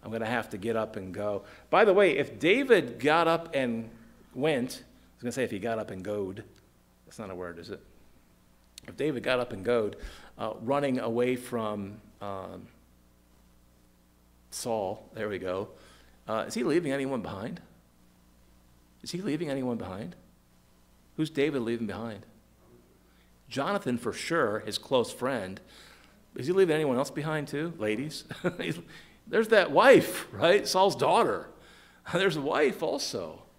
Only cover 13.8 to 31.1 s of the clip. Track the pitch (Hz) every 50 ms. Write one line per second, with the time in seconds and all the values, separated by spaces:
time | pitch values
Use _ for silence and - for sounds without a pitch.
13.8 | _ _ _ _ _ _ _ _ _ _ _ _ _ _ - - - 127 113 110
14.8 | 101 92 104 - - - - 113 107 107 104 92 90 92 90 95 104 - - -
15.8 | - - - - - - - - _ - 110 110 - - - 220 247 165 143 175
16.8 | 175 147 135 139 135 131 139 123 92 85 82 95 101 - - 170 - - - -
17.8 | _ _ _ _ _ _ _ _ _ _ _ _ _ - - - _ - - _
18.8 | _ _ _ _ - - - 170 190 214 143 151 175 151 139 135 131 123 120 110
19.8 | 95 92 92 95 117 175 175 - - - - _ _ _ _ _ _ _ _ _
20.8 | _ _ _ _ _ _ _ - 156 151 156 139 139 156 151 135 117 110 117 117
21.8 | 117 104 95 95 113 117 110 98 - - - - _ _ _ _ - - - -
22.8 | - _ _ _ _ _ _ _ _ _ _ _ _ - - 135 139 165 202 196
23.8 | - 135 123 117 - 117 98 - - - 165 170 143 110 104 107 - 110 101 -
24.8 | - - 135 127 113 - - - 123 131 139 120 95 92 95 - - - - -
25.8 | - - - - - - _ - _ _ _ - 123 139 180 190 190 170 151 156
26.8 | 160 143 127 120 143 143 - 151 147 156 156 151 147 143 - 143 156 170 165 -
27.8 | 107 107 107 107 135 156 156 - - - - - - 175 - - - 175 160 175
28.8 | - - - - - - - - _ - 117 202 226 220 226 214 175 156 139 160
29.8 | 208 262 262 175 - - - - - - - 101 120 165 185 208 - - - 185
30.8 | 190 202 - 127 131 139